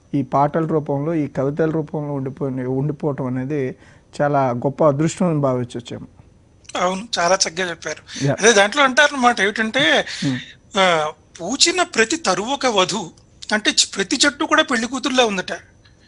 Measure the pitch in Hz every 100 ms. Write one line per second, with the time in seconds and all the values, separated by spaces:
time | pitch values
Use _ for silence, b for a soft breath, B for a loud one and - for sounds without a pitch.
0 | _ 143 135 139 147 165 160 160 143 139
1 | 151 165 143 - 135 160 160 156 151 156
2 | 147 139 135 135 139 127 127 131 147 147
3 | 151 135 131 127 131 151 127 - b b
4 | b - 143 143 131 120 139 - 156 139
5 | 160 - 180 151 139 127 123 120 - 113
6 | - - - _ _ _ - - 180 190
7 | 240 190 170 190 190 165 180 160 160 151
8 | - - 139 - 214 202 208 285 269 254
9 | 294 285 240 220 196 220 220 262 311 254
10 | - B 143 123 B B _ 202 185 165
11 | 151 - _ - 175 269 339 349 339 226
12 | 226 330 - 185 220 277 254 202 175 208
13 | 170 - _ - - 214 311 - - -
14 | 196 269 285 - 311 302 302 233 247 262
15 | 277 254 233 190 - 165 - _ b b